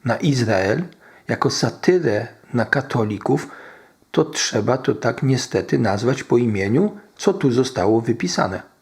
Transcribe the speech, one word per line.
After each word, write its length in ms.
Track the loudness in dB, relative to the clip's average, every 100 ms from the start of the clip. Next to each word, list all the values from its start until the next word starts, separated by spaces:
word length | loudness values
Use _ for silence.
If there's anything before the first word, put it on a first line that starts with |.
na 120 | -2 0
Izrael, 640 | 0 0 2 2 2 -2 -4 -14 -20 -20 -6
jako 220 | -2 -2
satyrę 760 | 0 -4 0 2 2 2 0 -4 -14 -6
na 100 | -4
katolików, 840 | 0 -2 -2 -2 -2 -2 -2 -2 -2 -18 -20 -20 -20 _ _
to 140 | 0
trzeba 540 | 0 -2 -2 -2 0 0
to 160 | 0
tak 280 | -2 -2 0
niestety 560 | 0 0 0 -4 0 0
nazwać 460 | 0 0 0 -2
po 140 | 2 2
imieniu, 580 | 2 0 2 2 2 -2 -20 _
co 160 | -2
tu 180 | 2 2
zostało 500 | 2 0 0 2 2
wypisane. 600 | 0 -2 -2 -2 -2 -4 -12 _